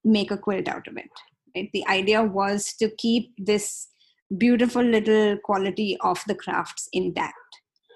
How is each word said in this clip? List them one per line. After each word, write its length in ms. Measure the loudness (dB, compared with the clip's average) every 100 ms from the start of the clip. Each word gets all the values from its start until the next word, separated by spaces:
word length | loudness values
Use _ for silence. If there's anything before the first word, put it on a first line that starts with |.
make 280 | 4 4 2
a 80 | -4
quilt 280 | -2 -2 -4
out 220 | -8 -10
of 80 | -16
it. 140 | -16 -20 -20 _ _
Right? 140 | -10 -6
The 120 | -4 -2
idea 340 | 0 2 2
was 500 | 2 0 -2 -2 -4 -2
to 80 | -2 -2
keep 380 | 0 0 -2 -6
this 520 | -2 0 -2 -12 -16 _ _ _ -8 0
beautiful 440 | 4 4 2 2
little 540 | 2 2 4 4 4 2
quality 540 | -2 -2 -2 -2 -4 -2
of 220 | -2 -2 -4
the 80 |
crafts 540 | -6 -4 -4 -6 -10 -6
intact. 400 | -4 -2 -4 -6 -8 -20 -20 _ _ _